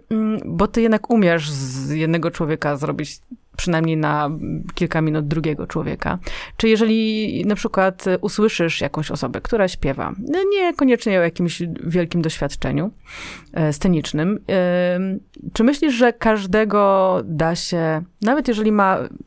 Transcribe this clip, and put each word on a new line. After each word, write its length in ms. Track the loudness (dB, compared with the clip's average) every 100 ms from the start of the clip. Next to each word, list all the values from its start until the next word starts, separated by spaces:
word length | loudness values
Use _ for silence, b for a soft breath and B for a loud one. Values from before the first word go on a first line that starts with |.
| -2
mm, 300 | -2 0 -2
bo 220 | -4 0 0
ty 120 | 2
jednak 280 | 2 2 2
umiesz 400 | 4 6 4 0
z 400 | -4 -4 -4 -4
jednego 400 | 0 0 2 0
człowieka 460 | -2 -2 -2 -2 -2
zrobić 420 | -2 -4 -6 -10 -16 -20 _ -6
przynajmniej 400 | 0 2 2 0
na 340 | 0 0 -2 -4 -6 -6 -6
kilka 260 | -4 -2 0
minut 280 | 0 0 0
drugiego 380 | -2 -2 -4 -4
człowieka. 520 | -6 -4 -4 -4 -4 B B B 0
Czy 120 | 2
jeżeli 760 | 4 4 2 0 -2 -2 -2 -2
na 80 |
przykład 500 | -2 -2 0 0 0 -2 0
usłyszysz 600 | -2 0 0 2 -2 -2
jakąś 300 | -4 -4 -4
osobę, 300 | -4 -4 -6
która 280 | -2 0 0
śpiewa, 440 | 0 -2 -2 -6 -6
no, 200 | -4 -2 0
niekoniecznie 680 | 2 0 2 2 2 2 2
o 40 |
jakimś 400 | 2 0 -2 -2 -6 -6 -2
wielkim 360 | 0 0 0
doświadczeniu, 680 | -2 -2 -4 -4 -2 -2 -2 -6 B B B B B
e, 200 | -2 0
scenicznym, 680 | 2 2 2 0 -2 0 -2 -2
em, 760 | 0 2 2 0 0 -2 -6 -10 -18 -6
czy 120 | 2
myślisz, 300 | 2 4 2
że 180 | 4 2
każdego 1080 | 4 2 2 2 2 2 4 4 4 4 0
da 300 | -2 0 0 0
się, 460 | -2 0 0 0 -4 -4
nawet 260 | 0 2 2
jeżeli 240 | 0 2
ma, 260 | 4 4 2 -2 -10